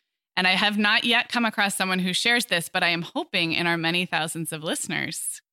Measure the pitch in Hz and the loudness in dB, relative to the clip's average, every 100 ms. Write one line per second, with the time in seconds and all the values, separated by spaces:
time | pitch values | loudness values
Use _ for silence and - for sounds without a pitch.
0 | _ _ _ - 185 185 208 208 208 233 | _ _ _ 0 2 4 2 2 2 2
1 | 240 233 - 240 226 220 202 - 185 185 | 2 2 2 0 0 0 0 0 0 0
2 | 185 175 233 240 - 175 - 185 170 170 | 0 0 2 2 2 -2 0 0 0 0
3 | 175 277 339 190 165 156 170 170 160 180 | -2 -6 -4 0 0 2 0 0 0 0
4 | 180 160 165 165 156 156 160 285 - 147 | 0 -2 -2 -4 -6 -6 -4 -4 -4 -4
5 | 135 - - - _ | -4 -6 -8 -10 _